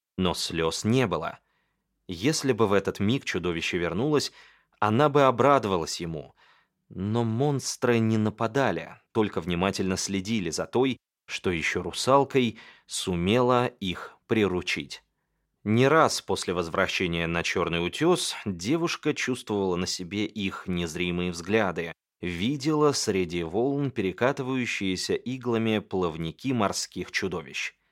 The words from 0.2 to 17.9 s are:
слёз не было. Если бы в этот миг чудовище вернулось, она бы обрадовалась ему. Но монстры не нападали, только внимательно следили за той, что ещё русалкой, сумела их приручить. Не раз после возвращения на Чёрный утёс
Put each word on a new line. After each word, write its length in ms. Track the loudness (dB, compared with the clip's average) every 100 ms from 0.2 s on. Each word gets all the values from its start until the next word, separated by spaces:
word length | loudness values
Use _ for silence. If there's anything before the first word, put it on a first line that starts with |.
| 0
слёз 520 | 0 -4 0 0 0
не 220 | 0 0 0
было. 320 | -2 -4 -10 _ _ _ _ _ _ -14
Если 440 | -2 -2 0 0
бы 140 | 2 4
в 60 |
этот 280 | 4 2 0
миг 260 | 0 0 -2
чудовище 500 | -2 -2 -2 -2 -2
вернулось, 560 | -2 0 2 2 0 -10 -20 _ _ -2
она 320 | 2 4 4
бы 140 | 6
обрадовалась 760 | 4 6 6 6 4 0 -2 -6
ему. 340 | -6 -8 -10 _ _ _ _ _ _
Но 340 | -6 -2 0
монстры 760 | 0 0 0 0 -4 -2 2 4
не 180 | 4 4
нападали, 840 | 2 0 -2 2 0 0 -8 -18 _
только 300 | 0 0 0
внимательно 560 | -2 0 0 0 -2 -2
следили 500 | -2 -4 -2 -2 -2
за 180 | -4 -2
той, 300 | 2 0 0 _ _ -12
что 240 | -4 -2
ещё 320 | -2 -2 -4
русалкой, 760 | -6 -4 4 4 4 2 2 -2 -20 -20 _
сумела 800 | -6 -2 0 2 4 4 2 0
их 500 | -4 -6 -6 -10 -18 0
приручить. 760 | 2 2 0 -2 -6 -6 -14 _ _ _ _ _ _
Не 240 | 0 4 6
раз 340 | 6 4 2
после 320 | -4 -4 -2
возвращения 720 | -2 0 0 0 0 -2 0 -2
на 160 | -2
Чёрный 420 | -2 -2 0 0
утёс 500 | -2